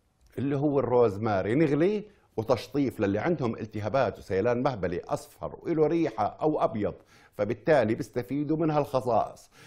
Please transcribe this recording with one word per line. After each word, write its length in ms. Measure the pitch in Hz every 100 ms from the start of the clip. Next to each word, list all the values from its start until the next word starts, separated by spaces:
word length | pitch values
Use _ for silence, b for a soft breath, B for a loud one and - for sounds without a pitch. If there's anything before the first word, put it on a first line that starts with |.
| _ _ _ -
اللي 180 | 131 143
هو 220 | 151 139
الروزماري 760 | 123 123 117 98 113 104 104
نغليه، 500 | 120 160 143 170 214 202 b b -
وتشطيف 640 | 110 123 - 143 135 -
للي 180 | 101 98
عندهم 380 | 156 175 123 -
التهابات 640 | 110 110 104 135 117 -
وسيلان 440 | - 95 113 120
مهبلي 380 | 139 123 87 87
أصفر 560 | - 147 - - 80 -
وإله 240 | - 160 151
ريحة 380 | 170 156 -
أو 400 | 101 - 156 151
أبيض، 300 | 151 113 95 - b b b
فبالتالي 600 | - 104 110 - 151 107
بيستفيدوا 600 | 117 - - 120 139 147 156
من 140 | 165
هالخصائص. 800 | 151 143 131 120 110 - - - b